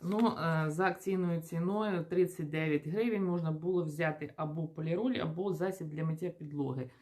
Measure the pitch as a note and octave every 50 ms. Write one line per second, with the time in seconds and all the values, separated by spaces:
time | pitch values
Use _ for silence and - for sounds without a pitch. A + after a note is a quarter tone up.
0 | D#3+ E3+ G3 G#3+ A#3 A3+ - - D#3 E3 E3 D#3+ D#3 D#3 D3+ D#3+ F#3+ F#3 F3+ F#3
1 | - - F#3+ F#3 F3+ F3 E3+ E3 D#3+ - - E3 E3+ F3+ G3+ G#3+ G#3+ G#3+ F#3+ F3
2 | D#3+ E3 F3+ F3 F#3 F3 F3+ - E3 D3 D3+ D#3 D#3 D#3 D3+ D3 - D3+ E3 G#3+
3 | A3+ A#3+ A3 G3+ F#3+ F3+ F3 F3 E3 D#3+ D#3 D#3 E3 F3+ F#3 F3+ F3 D#3 D3 D#3
4 | E3 D#3 D3+ - D3+ C#3+ - - D#3 D3+ D3+ E3 E3 D3+ - - D#3+ D#3+ E3 F#3
5 | A3+ C4 B3 - - D#3+ D#3 E3 F#3+ G3+ F3+ D#3 F3 F#3+ F#3+ - E3+ D3+ D3+ D3+
6 | E3 D#3+ D#3+ D#3+ F3+ F3 E3 - D3+ D3 C#3+ D3 C#3 C3+ B2+ C3 B2+ B2+ - -